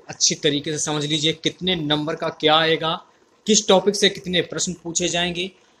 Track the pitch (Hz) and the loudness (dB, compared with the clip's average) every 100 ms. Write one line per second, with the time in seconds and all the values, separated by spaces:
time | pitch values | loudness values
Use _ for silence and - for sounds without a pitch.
0 | - - - 165 156 143 151 151 160 151 | -12 -2 -2 2 0 0 -4 -6 -4 -2
1 | 147 156 156 160 160 156 180 180 147 151 | -2 0 0 0 -4 -4 -4 -2 -2 -2
2 | 151 160 160 - 151 156 160 160 160 175 | -2 -4 -6 0 2 4 4 0 -2 -6
3 | - _ _ _ - 214 - 185 202 202 | -10 _ _ _ 2 2 6 4 4 2
4 | 196 - 180 180 - 156 185 170 170 165 | 0 0 -4 -4 -2 -4 -6 -6 -6 -4
5 | 175 170 175 175 190 _ _ _ | -2 -2 -4 -4 -8 _ _ _